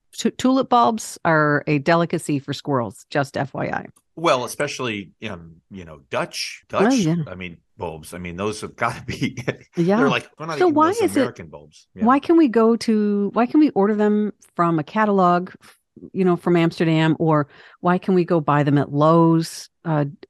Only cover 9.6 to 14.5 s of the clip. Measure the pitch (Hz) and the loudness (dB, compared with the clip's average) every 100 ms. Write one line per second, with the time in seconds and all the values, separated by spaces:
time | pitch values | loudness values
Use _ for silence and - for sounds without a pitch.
9.6 | _ - 170 208 254 120 - _ - 294 | _ -2 0 2 2 0 -6 _ -10 -2
10.6 | 359 302 311 415 381 294 240 - 165 76 | 0 2 0 0 -2 0 -2 -4 -16 -18
11.6 | 76 _ _ - 220 277 - 330 302 220 | -20 _ _ -2 2 2 4 4 4 4
12.6 | 226 233 - 214 208 202 202 214 240 302 | 2 2 0 0 0 0 -2 0 2 4
13.6 | 302 196 196 208 208 208 208 - _ | 2 2 0 2 2 2 -2 -6 _